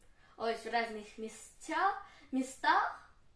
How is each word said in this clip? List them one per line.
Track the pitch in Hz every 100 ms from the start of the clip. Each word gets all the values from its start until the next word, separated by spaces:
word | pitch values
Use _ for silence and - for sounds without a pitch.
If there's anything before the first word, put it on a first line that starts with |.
| - - - -
Ось | 226 226 226
в |
різних | 233 220 214 208 -
місця-, | 220 - - - - 311 381 392 - - -
містах, | 262 254 - 302 359 - - - - -